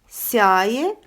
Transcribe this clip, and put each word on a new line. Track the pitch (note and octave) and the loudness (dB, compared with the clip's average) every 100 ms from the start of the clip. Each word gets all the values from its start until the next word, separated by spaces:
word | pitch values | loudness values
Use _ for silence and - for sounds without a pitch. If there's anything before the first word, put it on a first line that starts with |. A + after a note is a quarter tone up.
| _ | _
сяє. | - - A#3 G3 F#3 G3+ B3 F4+ G#4+ | -12 -4 2 4 2 0 -2 -4 -6